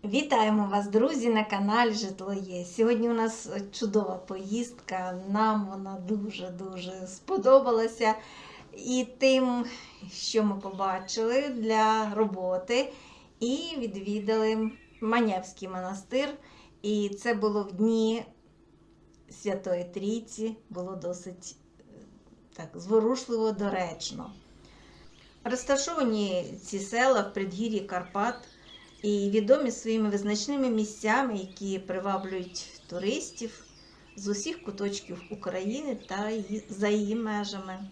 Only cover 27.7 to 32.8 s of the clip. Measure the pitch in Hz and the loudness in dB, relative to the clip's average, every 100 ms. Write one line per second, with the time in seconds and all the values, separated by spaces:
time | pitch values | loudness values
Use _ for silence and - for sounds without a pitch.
27.7 | 214 196 180 175 202 220 - - - - | -2 -2 -6 -4 -2 -2 -4 -16 -20 -20
28.7 | - - - 208 208 202 214 208 285 262 | -20 -20 -4 0 2 4 2 6 6 6
29.7 | 220 226 220 214 202 202 208 285 285 262 | -2 -2 0 2 0 0 -2 -2 0 2
30.7 | 220 214 - 214 240 269 202 190 - 196 | 0 -2 -2 0 2 2 -2 -6 -8 -6
31.7 | 190 185 180 196 190 190 185 180 - - | -6 -4 -4 -2 -2 -4 -8 -8 -12 -12
32.7 | - | -18